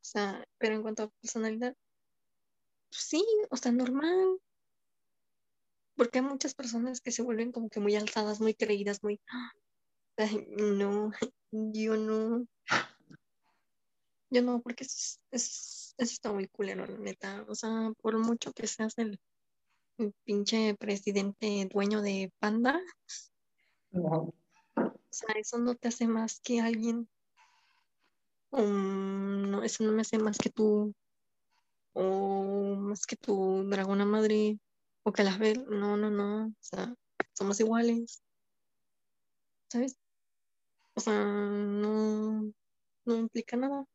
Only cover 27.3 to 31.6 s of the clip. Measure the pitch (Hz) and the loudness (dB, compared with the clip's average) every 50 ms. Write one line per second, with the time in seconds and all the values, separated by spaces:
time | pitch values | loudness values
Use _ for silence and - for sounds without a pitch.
27.3 | _ _ - _ _ _ _ _ _ _ _ _ _ _ _ _ _ _ _ _ | _ _ -20 _ _ _ _ _ _ _ _ _ _ _ _ _ _ _ _ _
28.3 | _ _ _ _ - 277 220 208 202 196 196 190 196 190 196 196 196 196 196 196 | _ _ _ _ 0 2 2 4 4 2 2 0 0 -2 -2 -2 -2 -2 -2 -2
29.3 | 196 196 196 196 196 196 226 220 - - 220 214 214 220 220 - - 220 214 214 | -2 -2 -2 0 -2 -2 -2 -4 -2 0 0 2 2 2 0 2 2 2 2 2
30.3 | 208 - - 208 - - 214 214 208 208 208 214 208 _ _ _ _ _ _ _ | 0 0 -2 -2 2 2 4 4 4 4 2 0 -4 _ _ _ _ _ _ _
31.3 | _ _ _ _ _ _ | _ _ _ _ _ _